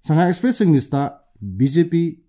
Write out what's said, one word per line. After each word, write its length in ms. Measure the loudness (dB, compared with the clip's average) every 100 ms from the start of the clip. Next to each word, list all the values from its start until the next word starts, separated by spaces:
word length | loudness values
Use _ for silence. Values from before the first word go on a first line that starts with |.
ꯁꯉꯥꯏ 200 | 0 2 2
ꯑꯦꯛꯁꯄ꯭ꯔꯦꯁ 380 | 0 -2 0
ꯏꯪꯂꯤꯁꯇ 380 | 2 2 0 -4 -4 -8 _ _ -12 -2
ꯕꯤ 80 | 0
ꯖꯦ 160 | 0
ꯄꯤ 180 | 0 0 -4 -8